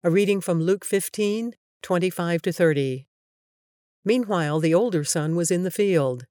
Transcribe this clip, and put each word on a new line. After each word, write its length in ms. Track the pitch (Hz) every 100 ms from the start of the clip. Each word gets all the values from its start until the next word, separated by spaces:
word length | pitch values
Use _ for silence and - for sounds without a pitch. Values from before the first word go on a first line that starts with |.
| 180
A 60 |
reading 300 | 180 202 196
from 180 | 185 165
Luke 240 | 165 196
fifteen, 680 | - 202 - - 202 220 233 - _ _
twenty-five 600 | - 180 185 180 170 170
to 100 | 190
thirty. 560 | 165 170 143 135 131 - _ _ _ _ _ _ _ _ _
Meanwhile, 560 | 190 247 208 190 147 156
the 140 | 160
older 320 | 170 240 175 147
son 320 | 165 151 170
was 120 | 165
in 140 | 175
the 80 | 185
field. 540 | - 202 170 135 123 127